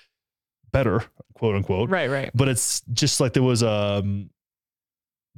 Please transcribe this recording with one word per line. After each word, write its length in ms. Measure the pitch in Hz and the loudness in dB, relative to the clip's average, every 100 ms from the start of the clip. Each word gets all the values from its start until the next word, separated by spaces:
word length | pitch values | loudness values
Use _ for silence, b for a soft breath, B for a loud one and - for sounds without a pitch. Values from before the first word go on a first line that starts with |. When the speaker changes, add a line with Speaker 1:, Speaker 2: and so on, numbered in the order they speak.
| b _ _ _ _ _ - | b _ _ _ _ _ -2
Speaker 1:
better, 300 | 135 135 101 - _ - | 2 4 2 -2 _ -20
quote 200 | - 117 | -2 0
unquote. 340 | 101 95 95 120 | 0 0 0 2
Speaker 2:
Right, 200 | 185 131 | 0 0
right. 200 | 139 135 | -2 -2
Speaker 1:
But 140 | 117 135 | -2 0
it's 340 | 120 - - - | 0 -2 -4 -6
just 280 | 117 143 - | -2 0 0
like 120 | 135 | 0
there 100 | 139 | 2
was 200 | 127 117 | 0 2
a, 80 | 117 104 101 101 | 2 0 0 -2
um, 260 | 98 101 98 _ _ _ _ _ _ _ _ _ _ | -2 -6 -8 _ _ _ _ _ _ _ _ _ _